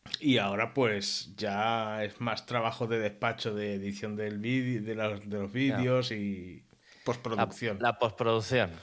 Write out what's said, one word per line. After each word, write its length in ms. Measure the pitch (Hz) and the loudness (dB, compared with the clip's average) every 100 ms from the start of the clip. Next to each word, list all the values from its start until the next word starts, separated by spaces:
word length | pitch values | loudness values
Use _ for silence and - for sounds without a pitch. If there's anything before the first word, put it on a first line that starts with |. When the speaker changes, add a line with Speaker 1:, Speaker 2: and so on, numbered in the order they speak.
| - - | -10 -2
Speaker 1:
Y 180 | 151 120 | 4 4
ahora 360 | 98 101 117 | 4 2 0
pues 640 | 139 120 101 98 - - 101 | 2 2 2 -2 -4 -8 -4
ya 680 | 104 101 110 113 110 107 | -2 2 2 2 0 -2
es 180 | 104 - | -4 -4
más 240 | 120 107 - | -4 -4 -2
trabajo 400 | 123 113 - 113 | 0 0 0 0
de 120 | 113 | 0
despacho, 540 | 104 - 117 113 117 104 | 0 0 -2 0 -2 -2
de 180 | 104 | -2
edición 420 | 101 98 101 110 104 | -2 -4 -6 -6 -4
del 220 | 107 104 | -4 -4
vídeo, 440 | 117 131 127 120 | 0 0 0 -2
de 120 | 104 110 | -2 -2
los, 320 | 107 104 104 | -2 -2 -4
de 120 | 104 | -4
los 120 | 98 | -2
Speaker 2:
Ya. 20 | 120 135 117 | 0 2 2
Speaker 1:
vídeos 340 | 127 127 123 | 2 2 0
y 520 | 110 101 95 90 82 - _ - - | -2 -2 -4 -8 -14 -20 _ -20 -8
postproducción. 760 | - 120 117 110 110 - 117 101 | -4 -2 -2 0 0 0 -4 0
Speaker 2:
La, 100 | 120 | 0
la 100 | - | 2
postproducción, 720 | 113 - 117 113 107 127 95 82 | 0 2 2 2 4 2 2 -2